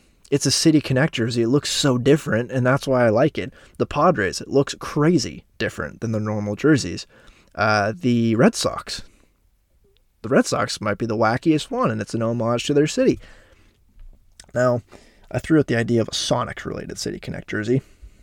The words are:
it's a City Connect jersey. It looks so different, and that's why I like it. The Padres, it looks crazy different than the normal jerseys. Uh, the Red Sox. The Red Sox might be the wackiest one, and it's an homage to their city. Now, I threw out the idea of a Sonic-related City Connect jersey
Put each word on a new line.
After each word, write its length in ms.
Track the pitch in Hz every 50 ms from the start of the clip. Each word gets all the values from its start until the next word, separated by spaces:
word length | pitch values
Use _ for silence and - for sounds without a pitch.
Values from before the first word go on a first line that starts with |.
| _ _ _ _ _ -
it's 160 | 143 143 -
a 40 | 135
City 300 | - - - 165 156 147
Connect 320 | - - 131 127 156 160 -
jersey. 300 | 120 110 120 117 120 117
It 60 | 117
looks 200 | 135 147 - -
so 300 | - - - 139 123 123
different, 500 | 117 135 139 - - - 107 113 123 -
and 160 | 127 131 127
that's 220 | 127 135 139 -
why 180 | 139 131 123 120
I 40 | 113
like 280 | 104 120 151 151 -
it. 160 | 110 92 127 - - - - _
The 80 | - 120
Padres, 560 | - - 147 156 185 160 107 98 85 73 -
it 60 | -
looks 260 | - 98 139 139 - - -
crazy 680 | - - - 151 147 165 180 139 107 85 62 - _ _ _ -
different 420 | - - - - 80 73 - -
than 120 | 113 110 110
the 60 | 107
normal 360 | 107 107 107 104 104 104 104
jerseys. 500 | - - 151 156 117 - 87 87 - - _ _ - - - _ _ _ _ -
Uh, 400 | - 104 107 107 104 101 110 110
the 380 | - - 123 120 117 113 113 110
Red 200 | 113 143 226 -
Sox. 480 | - - - - - - - - - - - _ _ _ _ _ _ _ _ _ _ _ _ _ _ _ _ _ _ _ _ _ _ -
The 60 | 107
Red 180 | 135 240 247
Sox 340 | - 127 - 110 - - -
might 160 | 107 104 104
be 80 | - 123
the 120 | 113 107
wackiest 520 | 113 113 107 120 - - 165 156 147 - -
one, 220 | 247 247 254 147
and 100 | 110 107
it's 140 | 101 - -
an 80 | 120 113
homage 400 | 113 117 120 110 117 120 120 -
to 100 | - 143
their 140 | 143 156
city. 320 | 151 - 254 262 214 131 - - - - - - _ _ _ _ _ _ _ _ _ _ - - - - _ _ _ _ _ - - -
Now, 260 | 120 127 127 120 117 - _ - - _ _ _ _ _ -
I 100 | - 123
threw 200 | - - 160 151
out 80 | 131
the 100 | - 127
idea 240 | 117 113 98 120 113
of 60 | 107
a 80 | - -
Sonic-related 840 | - - - 131 120 117 - - - - - - - - - -
City 220 | - - 104 98 -
Connect 300 | - - 87 - - -
jersey 320 | - 107 104 113 127 - - _ - _ - - _ _